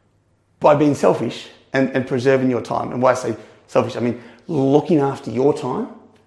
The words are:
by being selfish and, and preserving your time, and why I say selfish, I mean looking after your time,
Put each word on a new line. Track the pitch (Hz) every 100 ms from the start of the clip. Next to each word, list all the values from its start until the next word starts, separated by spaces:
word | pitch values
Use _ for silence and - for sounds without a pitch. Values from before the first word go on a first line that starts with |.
| _ _ _ _ _ -
by | 151
being | 147 147
selfish | 139 190 165 120 - - - _
and, | 135 131
and | 131 127
preserving | 135 131 131 127
your | 117
time, | - 120 117
and | 123
why | 127
I |
say | 123 - 110 - - _
selfish, | 131 113 113
I |
mean | 120 113 - - -
looking | 151 135 143 151 156
after | 139 131 -
your | 113 139 147
time, | 127 175 240 - - _